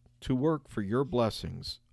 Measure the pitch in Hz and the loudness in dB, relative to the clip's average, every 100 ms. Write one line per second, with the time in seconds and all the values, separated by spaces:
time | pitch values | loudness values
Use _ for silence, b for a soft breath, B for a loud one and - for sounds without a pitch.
0 | _ _ - 131 147 156 - - 98 117 | _ _ -2 2 2 0 -2 -4 0 0
1 | 135 120 113 - - 87 - - _ | 2 2 2 0 -6 -8 -10 -12 _